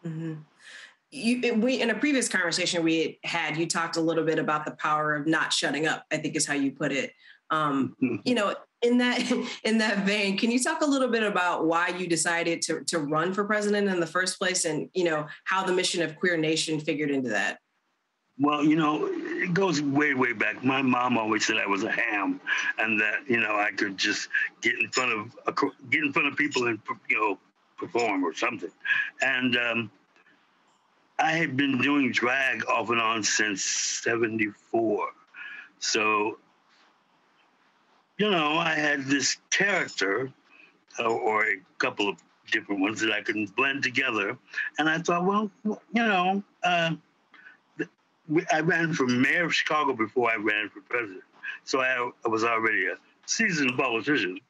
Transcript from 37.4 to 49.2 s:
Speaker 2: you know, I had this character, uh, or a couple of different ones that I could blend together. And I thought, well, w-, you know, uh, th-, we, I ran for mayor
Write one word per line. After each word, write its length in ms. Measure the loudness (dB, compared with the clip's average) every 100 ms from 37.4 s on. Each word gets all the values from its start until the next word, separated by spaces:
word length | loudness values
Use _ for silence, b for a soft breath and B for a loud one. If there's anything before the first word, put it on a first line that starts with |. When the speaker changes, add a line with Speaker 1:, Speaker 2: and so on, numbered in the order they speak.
| _ _ _ _ _ _ _ -2
Speaker 2:
you 120 | 2
know, 260 | 2 2 0
I 180 | 0
had 300 | 0 0 0 0
this 320 | 0 0 -2 _
character, 840 | -2 0 0 -2 -2 0 0 -4 -10 _ B B _ _ -4
uh, 80 | 0
or 360 | 0 2 2
a 120 | 2 -2 -6 _
couple 300 | -4 0 -2
of 140 | -4 _ _ -6
different 300 | -6 -4 0
ones 180 | 0 0
that 100 | -2
I 100 | -2
could 320 | -2 -4 -4 -2
blend 260 | -2 0
together. 560 | -2 -2 -2 0 -2 -4 _ B B -2
And 100 | 0
I 100 | 0
thought, 260 | 0 0
well, 260 | 2 2 -2 _
w-, 160 | -6 -6 _
you 120 | 0
know, 360 | 2 2 2 0 -4 _
uh, 320 | 0 2 0 -2 _ _ _ B B B _ -10
th-, 120 | -10 _ _ _ -2
we, 160 | -2 2
I 80 | 0
ran 320 | 2 2 0
for 160 | 0 2
mayor 380 | 4